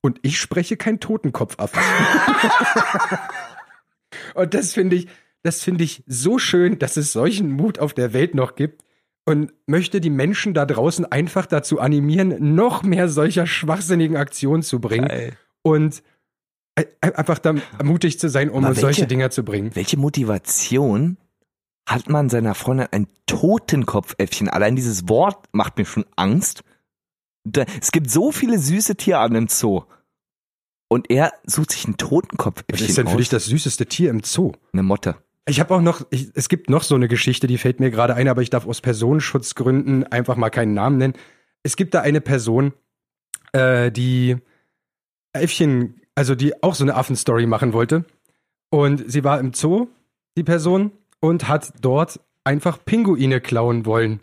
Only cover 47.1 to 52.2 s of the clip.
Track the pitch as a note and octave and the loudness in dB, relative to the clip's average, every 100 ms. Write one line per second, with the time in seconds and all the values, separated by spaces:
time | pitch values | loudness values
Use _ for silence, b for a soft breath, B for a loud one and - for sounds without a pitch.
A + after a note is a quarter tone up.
47.1 | B2+ - A#2 A#2 A2+ B2 A2+ A#2+ D#3+ E3+ | -2 0 2 2 2 2 2 2 0 -2
48.1 | _ _ _ _ _ _ D3+ C#3+ C#3+ A#2+ | _ _ _ _ _ _ 2 2 2 0
49.1 | B2+ C#3 C#3+ C3 B2 D#3 F#3+ A#3+ _ _ | 0 2 0 -2 -2 0 0 -2 _ _
50.1 | _ _ - E3 E3+ D#3+ F#3 G3+ - _ | _ _ -4 0 0 2 2 0 -6 _
51.1 | _ D#3+ E3+ - D3+ - - C3 C3+ E3 | _ 0 0 0 -2 -2 -4 0 2 0
52.1 | - | -6